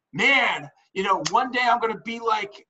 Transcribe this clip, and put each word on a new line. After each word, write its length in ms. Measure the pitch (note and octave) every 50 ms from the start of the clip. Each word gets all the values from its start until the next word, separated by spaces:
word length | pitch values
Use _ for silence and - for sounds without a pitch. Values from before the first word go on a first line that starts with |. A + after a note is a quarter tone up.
| _ _
"Man, 580 | - E3+ A3+ C4+ C#4 C4 A#3+ - E3+ D3+ D3 C#3+ _ _ _ _
you 100 | - F#3+
know, 220 | F#3+ G3+ F#3+ F#3 G3 -
one 200 | F#3+ A#3 C4 B3+
day 120 | B3 B3
I'm 180 | B3+ A#3+ A#3 A#3+
gonna 200 | A3+ A3+ G#3+ D#3 -
be 160 | A3+ A#3 A#3
like, 440 | A#3 A3+ G#3+ G#3+ G3+ G3+ - - -